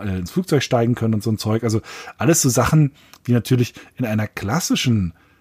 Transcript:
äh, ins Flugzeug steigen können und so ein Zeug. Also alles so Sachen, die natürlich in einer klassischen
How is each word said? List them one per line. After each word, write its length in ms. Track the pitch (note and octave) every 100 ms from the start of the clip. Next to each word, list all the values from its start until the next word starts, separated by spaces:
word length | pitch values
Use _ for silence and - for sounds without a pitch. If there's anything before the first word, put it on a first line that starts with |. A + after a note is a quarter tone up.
| G#2
äh, 140 | F#2+
ins 100 | F2+
Flugzeug 320 | - F#3 D3
steigen 320 | - B2+ A#2
können 220 | A#2+ A2+ A2
und 80 |
so 80 | A2
ein 80 | G#2+
Zeug. 240 | A2 A2
Also 180 | A#2+ G#2+ - - - -
alles 240 | - D#3+
so 60 | C#3+
Sachen, 420 | A2+ C#3+ D#3 D3 - _ - -
die 60 |
natürlich 420 | A#2+ - B2 B2 - - -
in 80 | B2+
einer 220 | A2 G#2+
klassischen 880 | - G2 C3+ - B3+ - A2 F2+ - _ _